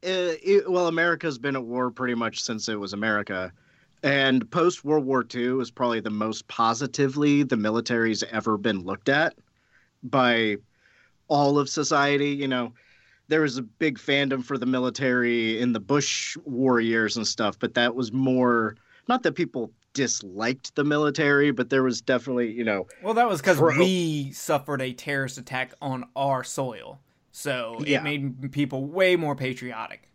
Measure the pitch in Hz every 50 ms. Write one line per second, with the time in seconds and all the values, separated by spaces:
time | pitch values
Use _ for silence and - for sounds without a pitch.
0 | - 180 190 185 180 175 165 156 - 180 196 202 196 190 185 180 175 165 165 160
1 | 165 175 170 156 - 165 143 123 117 143 135 135 123 113 120 127 127 123 117 -
2 | 127 123 123 117 117 113 110 - - - 120 107 104 - 110 104 101 101 98 101
3 | 107 110 107 104 101 - 104 92 92 90 - _ _ _ _ _ _ _ _ _
4 | - 147 139 139 135 135 131 131 113 113 - 180 165 175 175 - - 143 151 156
5 | 139 131 135 127 120 117 - 123 120 123 127 135 127 113 _ - 127 123 117 113
6 | 101 110 107 104 107 110 110 - - _ - - 117 117 117 110 147 127 - -
7 | 143 135 131 147 147 147 143 143 147 127 127 113 104 107 110 117 113 - 123 117
8 | 113 113 110 101 - - - 110 104 113 107 101 101 117 107 98 90 85 71 -
9 | _ - 139 147 160 170 - _ _ _ _ _ _ _ _ _ _ _ _ _
10 | - 123 110 139 127 123 120 117 113 110 104 101 - _ _ _ _ _ _ _
11 | _ _ _ _ _ _ 156 143 143 139 143 147 143 135 - - 147 139 160 147
12 | 139 143 143 139 143 143 143 139 139 135 131 127 123 117 117 _ _ _ _ _
13 | _ _ _ _ _ _ 156 160 156 147 120 131 127 107 _ _ 165 156 135 107
14 | - - 139 139 143 135 139 131 123 - 143 131 113 123 131 127 127 127 117 -
15 | 139 131 123 123 120 120 120 117 113 113 110 110 123 123 120 113 98 92 139 147
16 | 139 - - - - - - 156 - 147 131 120 131 131 127 117 113 113 113 113
17 | 113 107 - 120 110 - - - 113 104 92 _ - 113 - - 120 120 117 127
18 | 127 110 104 131 135 131 131 127 127 123 120 117 113 107 107 _ _ _ _ -
19 | _ - 240 254 247 170 143 - 175 123 - 131 117 107 _ _ _ _ _ -
20 | 135 120 - - - 98 92 98 110 117 135 131 _ - _ - 147 147 147 147
21 | 151 147 143 156 156 143 143 139 143 147 139 117 127 120 139 135 131 131 120 110
22 | - - 131 123 120 139 131 123 120 113 107 120 117 113 104 98 92 - - -
23 | - 196 226 220 240 233 202 160 135 202 180 143 151 165 139 139 175 185 185 180
24 | 175 165 156 151 139 135 135 - - - 160 143 135 - 147 135 131 131 123 123
25 | - 151 143 139 135 127 135 - 120 - 139 127 131 127 - _ - 139 131 127
26 | 120 - _ 127 139 139 135 131 123 - - - 139 127 113 95 60 - - -
27 | _ _ _ _ _ _ _ - - 143 135 127 120 113 117 113 143 147 143 131
28 | 131 143 147 147 139 139 127 131 131 135 131 139 143 131 135 131 131 143 156 185
29 | 190 185 180 170 165 147 143 135 135 127 131 123 123 123 120 110 110 - - -
30 | _ _ _